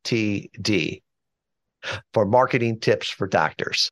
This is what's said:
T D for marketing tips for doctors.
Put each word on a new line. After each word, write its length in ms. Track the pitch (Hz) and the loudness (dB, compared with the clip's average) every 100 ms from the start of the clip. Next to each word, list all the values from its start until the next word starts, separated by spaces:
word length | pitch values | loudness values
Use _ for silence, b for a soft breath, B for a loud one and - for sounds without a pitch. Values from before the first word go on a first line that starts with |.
T 460 | - 120 107 101 - - | -4 0 0 -2 -6 -10
D 420 | 101 98 78 - _ _ _ _ _ _ _ _ B B - | -2 0 0 -6 _ _ _ _ _ _ _ _ B B -4
for 140 | - 101 | 0 4
marketing 520 | 123 127 131 117 110 | 4 4 2 0 0
tips 300 | - 107 - | 0 0 0
for 180 | - 101 | -6 0
doctors. 600 | 95 78 - - - - | 2 0 -2 -6 -2 0